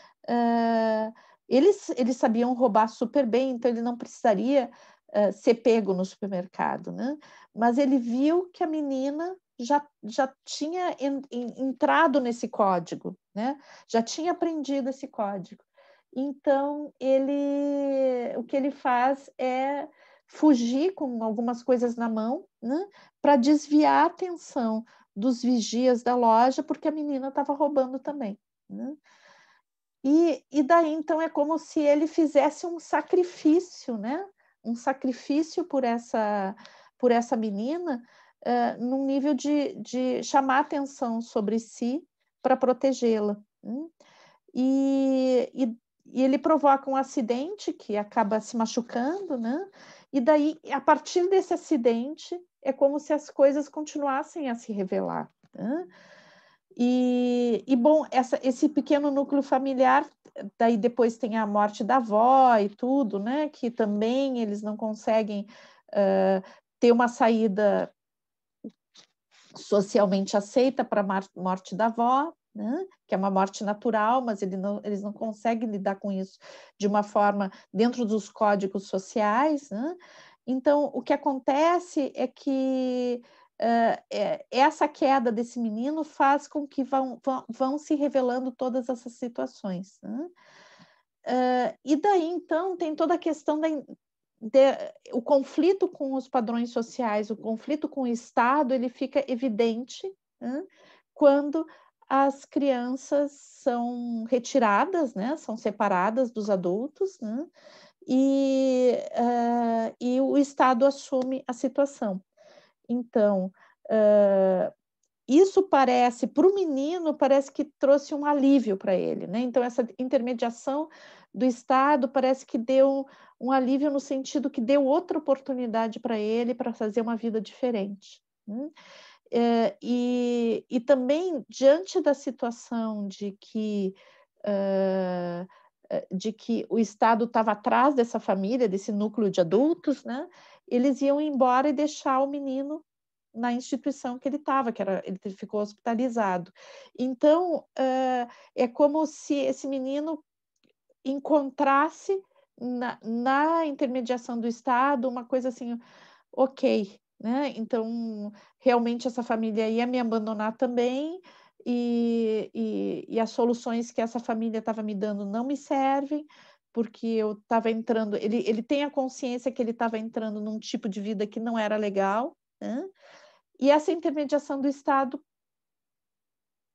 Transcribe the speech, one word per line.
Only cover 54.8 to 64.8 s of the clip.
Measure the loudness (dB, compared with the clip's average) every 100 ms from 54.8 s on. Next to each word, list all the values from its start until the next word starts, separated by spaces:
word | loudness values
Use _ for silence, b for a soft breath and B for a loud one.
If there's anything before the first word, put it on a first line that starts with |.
| -4 -4 -4 -6 -8 _ _
né? | -10 -6 -6 -8 b b b b b b b _ -2
E, | 2 2 2 2 2 2 2 0 0
e, | 2
bom, | 6 4 2
essa, | 0 0 0
esse | 0 2 2
pequeno | 2 2 2 2
núcleo | 0 0 0
familiar, | 2 0 0 2 4 4 2 _ _ -14 -14 _
daí | 2 4
depois | 0 2 0 2
tem | -4 -2
a | 0
morte | 0 0 -2
da | 0 0
avó | 2 2 6 8 8 6
e | 2
tudo, | -2 0 0 0 -2
né? | -2 -2 -4
Que | -4 -8
também | -2 -2 0 0 0 -2 -2
eles | -4 -4
não | -8
conseguem, | -6